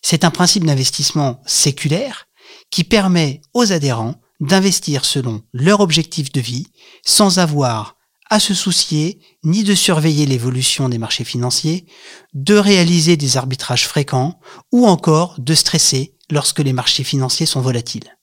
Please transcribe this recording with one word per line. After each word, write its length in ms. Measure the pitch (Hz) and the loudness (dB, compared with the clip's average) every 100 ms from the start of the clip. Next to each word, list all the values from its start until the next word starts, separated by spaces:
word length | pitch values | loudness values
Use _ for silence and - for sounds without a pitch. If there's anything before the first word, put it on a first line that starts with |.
C'est 220 | - 165 | 0 2
un 80 | 175 | 2
principe 340 | - 180 214 165 | 2 0 2 2
d'investissement 760 | 135 131 - 143 156 139 120 - | 0 -2 -2 -4 -2 -2 -4 -4
séculaire 800 | - 147 139 147 160 269 220 - _ - - _ | 0 0 0 -2 -2 -4 -10 -20 _ -20 -20 _
qui 120 | - | -6
permet 580 | 170 220 190 175 151 127 _ | 0 2 2 2 0 -4 _
aux 180 | 233 233 | 0 2
adhérents 420 | 180 143 117 113 - _ _ | 2 0 -2 -4 -8 _ _
d'investir 640 | 143 190 190 - - 143 - | 0 2 2 -2 -2 -4 -2
selon 360 | 143 127 110 - | -4 -4 -6 -10
leur 260 | 123 151 208 | -2 2 2
objectif 520 | 196 156 160 - 139 | 2 0 -2 -6 -4
de 100 | 139 | -4
vie, 260 | 117 120 170 _ - - - | -4 -8 -10 _ -20 -12 -2
sans 340 | - 202 180 | 2 4 4
avoir 560 | 175 147 131 113 104 _ _ _ _ | 2 2 0 -2 -8 _ _ _ _
à 100 | 214 | 0
se 140 | 202 | 0
soucier 680 | 185 - 170 - 151 156 202 _ _ | -2 -2 -2 0 -2 -2 -6 _ _
ni 200 | 156 185 | -2 0
de 120 | 208 190 | 2 2
surveiller 500 | - 160 156 147 147 | 2 2 2 2 2
l'évolution 640 | 131 120 127 127 - 131 | 0 -2 -2 -2 -2 -2
des 80 | 120 | -2
marchés 260 | 113 - | -6 -6
financiers, 640 | - 120 123 - 156 175 _ - - - _ | -6 -4 -2 -2 -2 -4 _ -20 -20 -20 _
de 220 | 143 139 208 | -10 2 4
réaliser 640 | 202 196 170 175 156 170 | 4 4 4 2 4 2
des 200 | 139 127 | 2 -2
arbitrages 500 | 127 127 - 120 - | -2 -6 -4 -4 -2
fréquents 520 | - 143 131 135 175 - - _ | -2 -2 -2 -2 -6 -20 -20 _
ou 160 | 240 240 | 4 6
encore 480 | 185 - 156 175 - | 4 4 2 0 -6
de 160 | 123 | -2
stresser 640 | 156 - 160 - 135 135 _ _ | 0 0 0 0 0 -6 _ _
lorsque 300 | 147 - - | -4 -2 -2
les 140 | 139 | -2
marchés 300 | 127 - - | 0 -2 -2
financiers 420 | 135 139 131 - 156 | -2 -2 -2 -2 -2
sont 160 | 139 | -2
volatiles. 560 | 127 120 117 110 - _ | -2 -4 -6 -12 -14 _